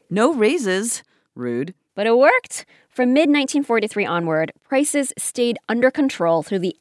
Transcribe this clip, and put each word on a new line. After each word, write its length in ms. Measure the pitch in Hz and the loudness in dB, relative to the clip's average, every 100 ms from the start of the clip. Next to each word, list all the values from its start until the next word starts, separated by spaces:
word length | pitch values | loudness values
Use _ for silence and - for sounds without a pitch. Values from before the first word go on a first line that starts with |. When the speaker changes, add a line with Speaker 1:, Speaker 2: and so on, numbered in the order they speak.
| - | -6
Speaker 1:
No 240 | 190 262 | 0 2
raises. 680 | 277 214 330 202 185 226 - - _ _ | 2 2 2 0 -2 -2 -8 -12 _ _
Rude. 380 | 123 123 120 156 - _ | -10 -6 -4 -6 -10 _
Speaker 2:
But 120 | - 220 | -4 2
it 120 | 240 | 4
worked. 480 | 294 508 - - - _ _ | 4 4 -2 -12 -16 _ _
From 240 | - 247 | -2 2
mid-nineteen 500 | 269 302 294 269 294 | 2 4 2 0 -2
forty-three 400 | 277 226 214 208 | 0 -2 -2 -4
onward, 480 | 190 170 165 156 160 - | -2 -2 -2 -2 -2 -6
prices 500 | _ 269 294 294 262 - | _ -2 0 -2 -4 -6
stayed 400 | - - 240 226 - | -8 -2 -2 -2 -4
under 200 | 240 254 | 0 2
control 520 | 311 269 - 170 165 | 2 -2 0 0 0
through 160 | - 196 | 0 -4
the 180 | 175 - | -4 -2